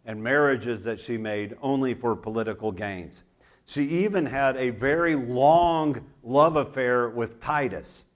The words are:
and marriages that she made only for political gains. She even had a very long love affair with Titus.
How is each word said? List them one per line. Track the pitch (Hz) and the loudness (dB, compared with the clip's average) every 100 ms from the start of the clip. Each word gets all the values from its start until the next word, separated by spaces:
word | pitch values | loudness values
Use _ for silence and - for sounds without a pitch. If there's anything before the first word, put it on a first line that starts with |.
and | 113 107 | -12 -6
marriages | 113 143 143 127 113 110 | 0 2 4 2 -2 -6
that | 110 107 | -6 -8
she | - 113 | -6 -6
made | 107 104 104 110 | -4 -4 -6 -6
only | 135 135 131 | -2 0 0
for | 120 120 104 | -2 -2 -2
political | 110 110 110 104 110 | -4 -4 -4 -4 -6
gains. | 95 104 95 80 - - _ _ _ - | -4 -6 -8 -12 -16 -20 _ _ _ -8
She | 143 | -4
even | 143 170 208 196 | -2 0 0 0
had | 139 135 139 131 | -2 0 0 2
a | 127 | -2
very | 104 131 165 170 | 0 0 2 2
long | 147 120 123 143 165 175 160 156 123 - _ | 0 0 4 6 6 6 2 0 -2 -8 _
love | 117 135 160 156 | 0 4 6 4
affair | 131 135 123 123 117 | 0 0 2 2 0
with | 117 113 - | -2 -6 -6
Titus. | - 147 131 85 - - - | -4 -2 -2 -4 -10 -16 -18